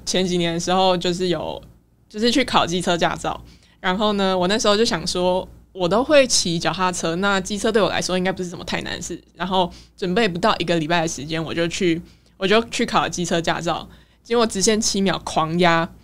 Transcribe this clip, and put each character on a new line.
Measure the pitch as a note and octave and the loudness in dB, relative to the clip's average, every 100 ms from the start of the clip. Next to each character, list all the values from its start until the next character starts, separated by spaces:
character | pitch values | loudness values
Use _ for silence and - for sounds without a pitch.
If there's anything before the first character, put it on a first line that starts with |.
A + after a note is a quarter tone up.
| - | -4
前 | E3+ F#3 | 0 0
几 | F3+ | 0
年 | E3+ | 0
的 | E3 | -2
时 | F3 | 0
候 | F#3 F#3+ F3+ | 2 4 2
就 | F3+ | 0
是 | F3 F3+ | -2 -2
有， | D#3 E2 B1+ - - _ _ _ | -2 -4 -8 -12 -20 _ _ _
就 | G#3+ | -2
是 | A#3 | 0
去 | A#3 | 2
考 | B3+ F#3 C#3+ | 2 2 2
机 | F3+ | 0
车 | F3 F3 | 0 0
驾 | E3+ - | 0 -2
照， | - - - - _ _ | -6 -8 -12 -20 _ _
然 | F#3+ F#3 | -4 0
后 | G#3+ | 0
呢， | G3+ F#3+ F#3 | 0 0 2
我 | F3+ | 0
那 | G#3 | 2
时 | A3 | 2
候 | G#3 | 4
就 | |
想 | A3+ F#3 E3 | 2 0 -4
说， | F#3 F3+ F#3 - - - | -2 0 0 -4 -14 -18
我 | F#3+ F3 | -4 0
都 | G3 | 2
会 | C4+ D4+ B3+ | 4 4 6
骑 | - - E3+ | 2 0 -2
脚 | E3 | -2
踏 | E3+ F#3 | 0 -2
车， | F3+ E3+ E3+ | -2 -4 -2
那 | G3+ G3 | 0 0
机 | F#3 G#3 | -2 -2
车 | A3+ | 0
对 | A3 | 2
我 | F#3 | 2
来 | - | 0
说 | F3 F#3 | -2 -2
应 | |
该 | F#3 | -2
不 | F#3 | -2
是 | F3+ | -6
什 | F3 | -8
么 | - | -6
太 | E3+ | -6
难 | - - | -6 -8
的 | |
事， | - F3 - | -10 -12 -14
然 | - F3 | -10 -2
后 | F#3 F3 - - - | 0 0 -4 -20 -8
准 | F#3+ | -2
备 | F3+ A3+ | 2 0
不 | E3+ | 2
到 | A3 - | 0 2
一 | E3 | 0
个 | E3+ | 0
礼 | D3+ | 2
拜 | F3 | 0
的 | D#3+ | 0
时 | - | -4
间， | C#3+ D#3+ | -6 -6
我 | D3+ | -4
就 | A2 E3+ | -2 -2
去， | - F3+ E3 F3 - _ _ | 0 0 0 -4 -20 _ _
我 | F#3+ | 0
就 | G#3+ A3+ | 2 0
去 | - A#3+ | -2 0
考 | F#3+ | 0
了 | D3+ | 0
机 | E3+ | -2
车 | F3 F3 | -2 -2
驾 | E3+ E3 | 0 -2
照， | E3 D#3 - - _ _ | -4 -6 -8 -18 _ _
结 | - A#3 | -2 0
果 | A3+ | 0
直 | G3 | 2
线 | G3 G#3+ | 2 2
七 | A3 G3 | 0 0
秒 | G3 - | 0 0
狂 | - - D#3 E3+ | -2 -2 0 2
压， | F3 E3 E3+ - | 4 4 0 -6